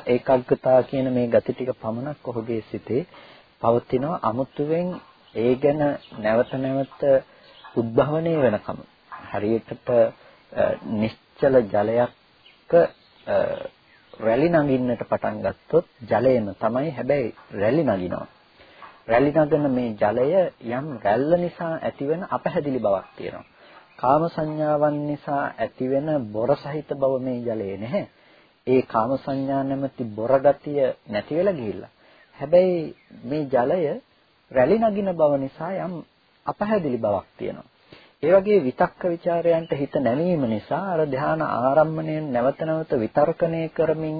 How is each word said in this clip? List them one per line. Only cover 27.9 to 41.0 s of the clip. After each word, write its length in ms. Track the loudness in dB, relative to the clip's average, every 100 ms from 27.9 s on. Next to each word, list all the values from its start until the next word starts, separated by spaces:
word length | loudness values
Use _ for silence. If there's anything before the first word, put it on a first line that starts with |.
| -6 -6 _ _ _ _ _ 0
ඒ 140 | 2
කාම 280 | 2 0 0
සංඥා 480 | -2 -4 -4 -2 -2
නැමැති 420 | -2 -4 -6 -6 -8
බොර 260 | -4 0 4
ගතිය 440 | 4 2 -2 0 0 -2
නැති 280 | -6 -6 -4
වෙලා 200 | 0 0
ගිහිල්ලා. 380 | 0 -4 -8 -12 _ _ _ _ -12
හැබැයි 440 | 2 4 6 2 -4 -10 _ -14
මේ 220 | -6 -4
ජලය 340 | 0 0 2 0 -2 -4 -10 _ _ _ -4
රැලි 260 | 2 4 4
නගින 300 | 2 0 -2
බව 220 | 2 2 2
නිසා 340 | -2 -8 -8 -6
යම් 180 | -8 -10 -14 _ _ _ -8
අපැහැදිලි 520 | -6 0 0 0 -2
බවක් 280 | 0 -2 -4
තියෙනවා. 340 | -10 -10 -10 -14 _ _ -20 -20 _
ඒ 140 | 4
වගේ 260 | 4 6 2
විතක්ක 400 | 2 0 0 0
විචාරයන්ට 680 | -4 -2 -2 0 2 2 0
හිත 220 | -4 -2 0
නැමීම 480 | 0 2 2 2
නිසා 400 | 0 -2 -4 -4 -2
අර 120 | -2